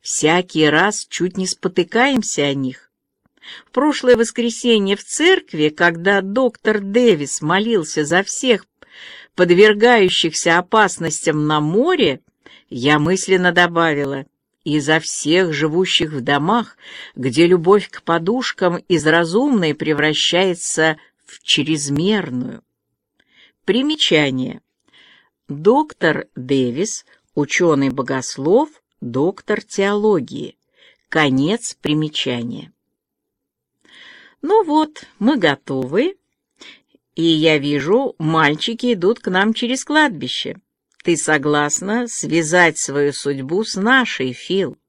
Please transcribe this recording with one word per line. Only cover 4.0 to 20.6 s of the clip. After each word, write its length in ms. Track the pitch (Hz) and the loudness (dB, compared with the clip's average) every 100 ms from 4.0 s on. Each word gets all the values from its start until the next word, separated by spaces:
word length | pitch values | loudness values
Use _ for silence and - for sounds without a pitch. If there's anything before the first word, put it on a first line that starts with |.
| 254 233 | 2 2
воскресенье 800 | 226 - 233 226 247 220 196 202 | 2 -2 -4 -2 0 2 2 -4
в 80 | |
церкви, 680 | - - 330 370 - 156 151 | -6 0 2 2 -2 -2 -2
когда 520 | 151 170 165 180 202 | 2 0 2 0 0
доктор 580 | 190 214 254 - - 214 | 0 0 0 -2 -4 -2
Дэвис 600 | 196 214 247 160 143 - | 0 2 4 2 -2 -6
молился 640 | 151 185 214 220 151 - 147 | -2 0 0 -2 -2 -4 0
за 160 | 175 | -2
всех 460 | 196 - 262 202 _ _ _ - - - - | -2 -4 0 0 _ _ _ -20 -20 -20 -14
подвергающихся 1300 | - 180 175 214 208 233 240 185 - 165 - 170 170 | 0 4 6 6 6 4 6 4 2 -2 -2 2 0
опасностям 880 | 180 220 196 - 160 151 165 151 151 | 2 2 2 0 -6 -2 -2 0 0
на 120 | 151 | 0
море, 640 | 151 190 311 359 180 131 _ _ - - _ | 0 0 0 2 0 -2 _ _ -20 -20 _
я 300 | 127 135 151 | -4 0 2
мысленно 520 | 151 185 - 185 180 | 2 -2 0 2 2
добавила: 760 | 170 175 170 165 143 139 139 135 _ _ _ | 2 0 2 0 0 -4 -6 -10 _ _ _
«И 160 | - 151 | -4 -2
за 200 | 139 156 | 2 0
всех 540 | - - 147 175 180 | 0 -6 0 2 2
живущих 580 | 143 156 165 185 - 165 | 0 0 0 0 -2 -2
в 100 | 147 | -4
домах, 560 | 123 143 160 233 - _ - - - - | -2 0 2 0 -4 _ -20 -20 -18 -6
где 320 | 127 127 175 | -2 2 4
любовь 420 | 180 165 208 - | 4 4 2 2
к 140 | - | -12
подушкам 760 | - 170 165 247 233 - 180 175 _ | -2 -2 0 -4 -4 -2 -2 -2 _
из 200 | 170 151 | 0 2
разумной 680 | 170 165 196 294 233 160 | 2 2 0 2 2 0
превращается 1200 | 147 156 147 151 151 - 170 190 175 | -2 -2 0 0 0 0 0 0 -2